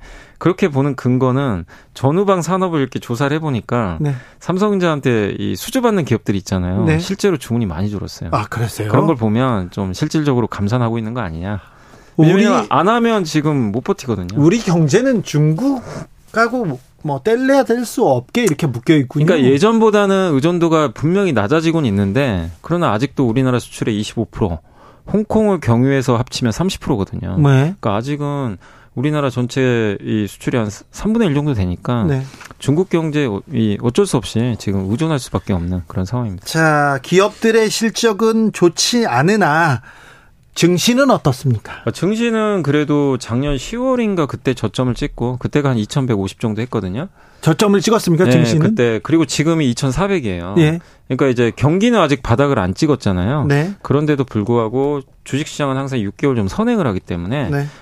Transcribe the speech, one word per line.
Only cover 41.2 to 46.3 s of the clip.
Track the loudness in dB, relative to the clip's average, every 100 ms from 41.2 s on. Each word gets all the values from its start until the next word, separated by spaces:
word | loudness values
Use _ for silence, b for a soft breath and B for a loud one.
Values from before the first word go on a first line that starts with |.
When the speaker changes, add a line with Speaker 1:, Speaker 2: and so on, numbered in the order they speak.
| 2 0 0 -2 -4 -10 -8
Speaker 1:
아, |
증시는 | -2 -2 0 0 0 0 0
그래도 | 0 0 2 2 2 0
작년 | -2 -2 -2 -4
시월인가 | -6 -4 -2 0 0 0 -2
그때 | -2 -4
저점을 | -2 -2 -2 -2
찍고, | -2 -4 -4 -4 -4
그때가 | -2 0 0
한 | 0
이천백오십 | -2 -2 -2 0 -2